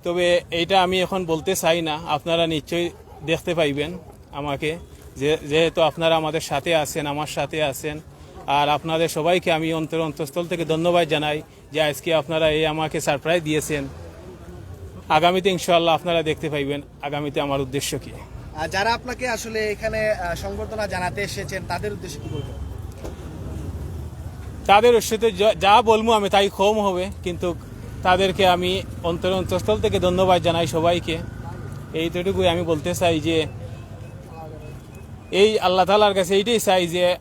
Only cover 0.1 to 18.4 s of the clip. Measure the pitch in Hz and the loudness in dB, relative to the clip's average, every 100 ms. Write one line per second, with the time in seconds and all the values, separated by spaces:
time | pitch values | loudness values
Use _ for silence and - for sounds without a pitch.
0.1 | 175 175 175 - 170 170 190 180 185 180 | 0 4 2 2 -2 4 4 4 2 0
1.1 | 190 175 160 147 185 170 170 160 151 180 | -2 -2 -2 0 0 2 2 0 -4 -2
2.1 | 147 175 165 165 156 - 170 170 - - | -4 0 0 2 0 -2 -2 -2 -6 -20
3.1 | - 151 160 - 170 151 143 147 180 - | -12 -4 -2 0 0 0 0 -4 -8 -14
4.1 | - - 143 147 139 151 170 - - - | -20 -16 -8 -6 -4 -4 -6 -12 -20 -20
5.1 | 127 139 156 147 151 165 160 156 165 165 | -4 -2 0 0 2 2 4 2 4 2
6.1 | 160 156 156 - 143 175 165 147 165 147 | 2 2 -4 -2 -4 2 0 0 -4 -4
7.1 | 143 151 - 143 165 151 131 156 151 - | -4 -4 -4 -4 -2 -2 -2 -6 -8 -12
8.1 | - - - - 139 147 147 165 160 165 | -20 -20 -16 0 2 4 2 0 0 0
9.1 | 165 156 180 180 160 160 160 151 165 160 | 2 2 2 2 0 0 -2 -2 -2 -4
10.1 | 147 151 175 175 175 160 160 170 175 165 | -4 -6 -4 -4 -4 -2 0 4 4 4
11.1 | 151 151 151 - - - 147 151 143 - | 2 0 -4 -8 -20 -8 0 0 0 0
12.1 | 160 139 160 160 151 156 156 156 165 156 | 0 2 2 2 4 2 0 -2 -2 0
13.1 | 147 156 175 151 151 - 147 139 - - | 0 2 0 2 -2 0 -4 -4 -10 -16
14.1 | - - - - - - - - - - | -16 -18 -18 -18 -16 -16 -14 -16 -16 0
15.1 | 156 170 185 190 180 - 170 165 156 170 | 4 4 4 0 0 2 4 4 0 2
16.1 | 170 156 147 160 143 139 143 143 - 143 | 0 0 -4 -4 -4 -2 -4 -8 -12 -8
17.1 | 147 147 147 143 139 135 139 - 139 - | -4 -4 -2 -2 -2 -2 -4 -4 -6 -8
18.1 | - - - | -16 -16 -14